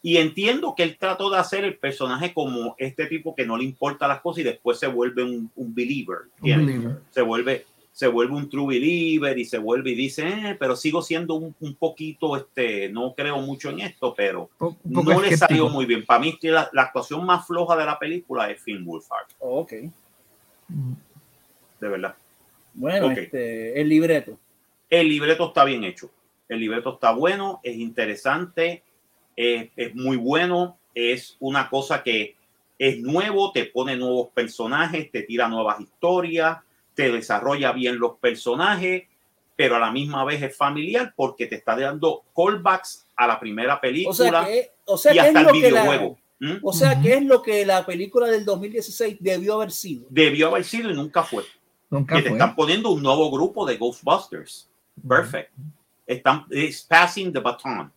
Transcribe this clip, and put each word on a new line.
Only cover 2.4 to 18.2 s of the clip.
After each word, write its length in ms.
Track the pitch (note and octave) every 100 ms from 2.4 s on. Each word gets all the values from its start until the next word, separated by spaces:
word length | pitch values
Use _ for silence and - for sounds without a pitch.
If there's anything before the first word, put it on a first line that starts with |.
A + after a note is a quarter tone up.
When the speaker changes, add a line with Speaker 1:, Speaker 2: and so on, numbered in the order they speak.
| C3+ B2 A#2 -
Speaker 1:
este 280 | C3+ C3 D#3
tipo 280 | D#3+ D#3+
que 120 | D#3+ A#2
no 100 | A2+
le 80 |
importa 420 | C3 C3 C#3+ C#3 C#3+
las 140 | C#3
cosas 200 | F3 E3+
y 40 |
después 340 | C3 - A#2+ A#2
se 80 | C#3
vuelve 380 | A#2+ B2 B2
un, 260 | B2 A#2+ A2+ -
un 180 | A#2+
believer, 440 | A2+ B2 C#3 F2+ F2
Speaker 2:
Un 120 | - _
Speaker 1:
¿entiendes? 400 | D3 D3 D3 B2+
Speaker 2:
believer. 240 | A#2 C#3+ _
Speaker 1:
Se 120 | C3
vuelve, 440 | A#2 A#2 B2 B2 - _ _
se 160 | - C3
vuelve 280 | A#2 A#2+
un 160 | D3 C#3+
true 160 | C#3 C#3
believer 640 | B2 D3 F3 E3 D#3 C#3+ B2
y 80 | A#2
se 100 | A2+
vuelve 360 | G#2+ B2 B2+
y 20 |
dice, 340 | A#2 C3+ C3+ D#3+
"Eh, 280 | G#3 G#3 G3+
pero 160 | C3 B2+
sigo 240 | D#3 E3
siendo 340 | E3 D#3+ E3+ D#3+
un, 180 | D#3+ -
un 160 | D3+
poquito, 600 | C#3 D#3+ D#3 D#3 D3 D#3+ C#3
este, 540 | C#3 - A#2+ G2+ G2
no 240 | A2 B2+
creo 240 | B2+ C#3+ C#3+
mucho 300 | C3+ C#3 C#3+
en 100 | D#3+
esto", 340 | G3 - B2+
pero 360 | A2 G2 F#2 F2+ _
Speaker 2:
Po-, 180 | E3+ E3
un 80 | F3
poco 220 | F3 D#3+
Speaker 1:
no 60 | F3
le 60 | G3
Speaker 2:
escéptico. 180 | E3 F3
Speaker 1:
salió 200 | D3+ D#3
muy 160 | C#3 B2
bien. 180 | A2+
Para 160 | G#2+ A#2+
mí, 180 | D#3 D#3+
la, 260 | D#3+ D#3+ D3
la 80 | C3+
actuación 420 | B2+ C3 - D3+
más 220 | F3+ F3 -
floja 280 | E3+ E3+
de 120 | E3 D3+
la 120 | D3
película 520 | D3+ F3